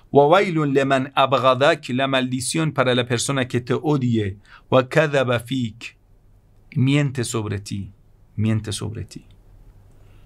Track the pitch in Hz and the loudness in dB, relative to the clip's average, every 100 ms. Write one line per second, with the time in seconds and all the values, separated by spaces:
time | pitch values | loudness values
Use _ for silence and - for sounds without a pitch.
0 | _ 135 143 180 208 160 147 135 135 135 | _ 4 6 6 2 0 0 0 2 0
1 | 135 - 135 135 131 123 143 160 - 123 | 0 0 2 4 4 4 4 2 -2 -2
2 | 135 135 127 131 131 160 160 139 127 123 | 0 0 -2 -4 -4 -2 -2 0 2 2
3 | 123 120 - 139 127 123 123 123 147 147 | 0 -2 -2 -2 -2 -4 -2 -2 0 -2
4 | 123 113 101 98 - - - 127 127 160 | 0 0 -2 -6 -14 -20 0 0 2 2
5 | 156 139 127 120 120 135 117 110 - - | 2 2 0 -2 -2 -4 -6 -8 -18 -20
6 | _ _ _ _ _ _ - - 131 143 | _ _ _ _ _ _ -10 -2 2 2
7 | 143 123 113 117 104 101 104 104 98 - | 0 -2 -4 -4 -4 -6 -8 -10 -10 -16
8 | _ _ _ - 107 110 107 101 107 104 | _ _ _ -4 0 0 -4 -8 -8 -10
9 | 95 - - - - - - - - - | -12 -16 -20 -20 -20 -20 -20 -20 -20 -20
10 | - - | -20 -20